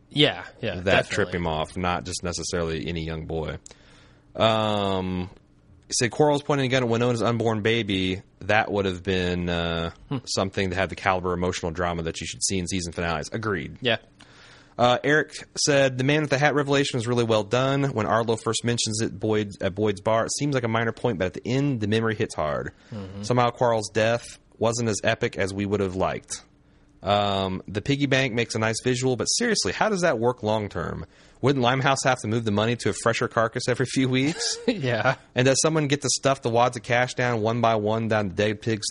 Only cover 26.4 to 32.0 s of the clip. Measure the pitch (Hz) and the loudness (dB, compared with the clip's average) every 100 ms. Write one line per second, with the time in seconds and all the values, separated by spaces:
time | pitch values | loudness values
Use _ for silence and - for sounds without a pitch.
26.4 | - _ _ _ _ _ 95 104 101 98 | -14 _ _ _ _ _ 0 2 2 0
27.4 | 95 92 - 98 117 139 139 131 135 113 | 0 -2 -6 -6 -2 0 2 2 2 0
28.4 | 113 113 110 110 127 127 131 120 104 - | -2 0 0 0 0 0 0 0 0 0
29.4 | 233 196 - - 202 202 175 123 117 - | 0 0 0 0 0 2 0 2 0 0
30.4 | 107 107 101 90 78 78 80 - - - | 0 0 -2 -6 -6 -8 -12 -16 -20 -2
31.4 | 127 139 120 135 139 135 | 0 2 2 2 2 2